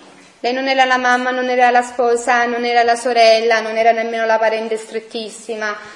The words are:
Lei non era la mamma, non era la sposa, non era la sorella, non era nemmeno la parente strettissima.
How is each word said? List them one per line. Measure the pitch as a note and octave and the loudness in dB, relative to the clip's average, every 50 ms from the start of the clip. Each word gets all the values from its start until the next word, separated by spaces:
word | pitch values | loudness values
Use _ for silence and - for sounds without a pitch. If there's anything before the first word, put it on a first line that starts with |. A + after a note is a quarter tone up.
| - - - - - - _ _ | -20 -20 -20 -20 -20 -20 _ _
Lei | - A#3+ B3 | -6 -4 -4
non | C4 C4+ C4+ | -2 -2 0
era | C4+ C4 C4 | 2 2 2
la | B3+ B3+ B3+ | 2 2 0
mamma, | B3+ B3 B3 B3 B3+ B3+ | 2 2 0 0 0 -2
non | B3+ B3+ B3+ B3+ | -2 -2 -2 -2
era | B3 B3 B3 B3 | 0 2 4 4
la | A#3+ B3 | 4 2
sposa, | B3 B3 - - B3 A#3+ A#3 A#3+ A#3+ C4+ B3 A#3+ A#3+ | 0 0 -2 -2 0 0 0 0 0 0 0 0 0
non | A#3+ A#3+ A#3+ A#3+ | -2 -2 -4 -2
era | A#3+ A#3+ A#3+ A#3 | 0 2 2 2
la | A#3 A#3 | 2 0
sorella, | A#3+ - C4 A#3+ A#3 A3+ A3+ A3 A3+ A3+ A#3 A3+ A3 | 0 -2 0 2 4 6 6 6 4 2 0 0 0
non | G#3+ A3 A3 A3 | -2 -2 -2 0
era | A3+ A#3 | 2 2
nemmeno | A3+ A3+ A3+ A#3 A#3 A3+ A3+ | 2 2 -2 -6 -4 -2 0
la | A3 A3 A3 | 0 0 2
parente | A3 A3 A3 A3 A3 A3+ A3 G#3+ | 2 0 0 -2 -4 -4 -6 -8
strettissima. | - - - A3+ A3 - - A#3 A3 G#3 F#3+ - - - A3+ G#3+ G#3+ G#3+ G#3 G#3+ - - - | -8 -10 -12 -12 -12 -10 -12 -12 -12 -12 -14 -14 -12 -12 -10 -8 -6 -8 -8 -10 -12 -18 -20